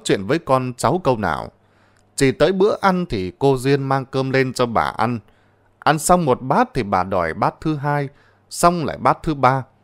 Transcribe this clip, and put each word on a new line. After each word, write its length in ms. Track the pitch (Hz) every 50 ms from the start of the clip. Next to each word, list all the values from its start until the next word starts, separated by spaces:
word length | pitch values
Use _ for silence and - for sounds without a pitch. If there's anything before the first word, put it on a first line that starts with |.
| -
chuyện 220 | - 151 104 95
với 120 | 98 135 170
con 340 | - - 135 131 127 127 120
cháu 240 | - - 117 147 185 180
câu 120 | 139 131
nào. 340 | 107 104 87 76 64 57 - _ _ _ _ _ _ _ _ _ _ _ _ _
Chỉ 160 | - 139 135 127
tới 200 | - 147 165 190
bữa 240 | 190 190 214 - -
ăn 260 | - 196 185 180 175
thì 260 | 170 - 104 92 90 - -
cô 180 | 135 139 135
Duyên 260 | 131 123 135 143 135 139
mang 220 | 135 135 139 131
cơm 260 | - - 135 131 131
lên 220 | 131 135 131 131 120
cho 140 | - 127
bà 160 | 120 113 92 76
ăn. 360 | 67 - - 110 117 123 113 - _ _ _ _ _ _ _ _ _ _ -
Ăn 200 | - 127 147 156
xong 260 | - - 180 180 170
một 180 | 143 123 - 123
bát 260 | 131 143 202 247 240 -
thì 80 | 135 110
bà 220 | 98 101 92 90
đòi 300 | 95 101 92 85 80 80
bát 200 | 92 117 147 - -
thứ 160 | - 160 156
hai, 320 | 143 135 147 143 147 143 135 - _ _ _ _ _ _ -
xong 340 | - - - 175 175 175 151
lại 140 | 104 80 -
bát 200 | - 131 127 - -
thứ 120 | 170 156
ba. 280 | 143 127 127 131 135 123 _ _ _